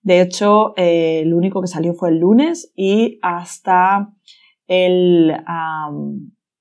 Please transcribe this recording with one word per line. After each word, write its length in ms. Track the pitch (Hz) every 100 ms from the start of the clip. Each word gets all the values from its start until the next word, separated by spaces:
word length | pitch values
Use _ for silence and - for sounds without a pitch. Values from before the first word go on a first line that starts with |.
De 180 | 196 180
hecho, 540 | 180 - 208 208 214 208
eh, 460 | 175 170 165 160
el 120 | 160
único 280 | 170 190 190
que 60 | 180
salió 260 | 165 170
fue 160 | 175 175
el 80 | 165
lunes 560 | 175 226 311 330 - -
y 440 | 196 208 233 -
hasta 880 | 185 175 175 - - 180 185 202 202 _ _ _ _ _ -
el, 720 | 185 180 180 180 175 160 - -
am, 840 | 165 160 156 151 147 143 143 139 _ _ _